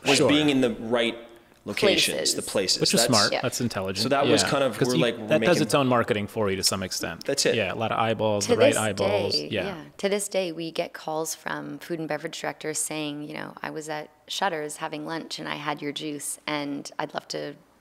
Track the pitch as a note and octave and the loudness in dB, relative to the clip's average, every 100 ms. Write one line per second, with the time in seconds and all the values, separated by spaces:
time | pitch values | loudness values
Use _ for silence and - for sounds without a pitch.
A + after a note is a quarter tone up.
0 | - C#3 C3+ D3 D3+ C3+ B2+ G#2+ A2+ A#2+ | 4 4 6 6 4 4 2 0 0 2
1 | A#2 A2+ - - _ _ - G2+ G3+ E3 | 2 -2 -14 -20 _ _ -8 2 4 4
2 | - C#2+ - C#3 - A2 F#2 - - - | 2 0 0 -2 -2 -2 0 2 4 4
3 | B2 A2 G#2 B2+ B2 - A#2+ G#2 F#2+ G2 | 6 4 4 2 -2 -2 -2 -2 -4 -2
4 | B2 C#3 - F#2+ - C#3+ C3 G#2 B2+ B2 | 2 2 4 4 4 2 2 2 2 4
5 | B2 A#2 G#2+ A#2+ A2+ D#3+ D#3 D3+ C3 A#2+ | 2 0 0 4 4 4 4 4 4 4
6 | A2 G#2+ G2+ A#2 G2+ F#2+ F#2 G2 F#2 - | 4 0 0 0 0 2 0 0 -4 -4
7 | F2+ E2+ - C#3 C#3+ A#2 F#2+ G2+ A2 A2+ | -6 -6 -4 0 2 2 0 -2 -2 0
8 | A2+ A2 G#2+ G#2 G2+ D#3+ B2 A2 A2 G2+ | 0 2 2 2 2 4 6 4 0 0
9 | G2 G2+ G2 - - G#2 B2+ E3+ D3 - | 0 0 0 -2 -2 -4 -4 -8 -14 -6
10 | G3+ G3+ G3 F#3+ F#3 D#3+ E3 D#3+ E3+ - | -2 -2 -2 -2 -4 -6 -6 -6 -6 -8
11 | - D#3 D#3+ - - D3+ D3 C#3+ - E3+ | -6 -4 -4 -6 -8 -8 -8 -12 -10 -8
12 | D#3 D3 D#3+ - D3+ D3 D#3 D3+ - D#3 | -4 -6 -6 -8 -8 -8 -8 -6 -6 -6
13 | D3+ D3 D3+ D#3 D3+ - C#3+ D3+ D3+ D3+ | -6 -8 -10 -12 -12 -10 -10 -10 -8 -10
14 | D3+ _ - - G3 D#3+ D3+ D3+ D#3+ D3+ | -10 _ -10 -4 -2 -2 -6 -6 -2 -2
15 | D3+ E3 - - D#3 D3+ D3 D3+ D3 C#3 | -2 -6 -6 -8 -6 -4 -4 -4 -6 -6
16 | D#3 D3 - - - D3+ C#3+ C#3+ - - | -6 -6 -8 -8 -4 -4 -4 -6 -8 -8
17 | D3+ D#3+ - D#3 D3 C#3+ _ _ | -6 -6 -8 -10 -8 -12 _ _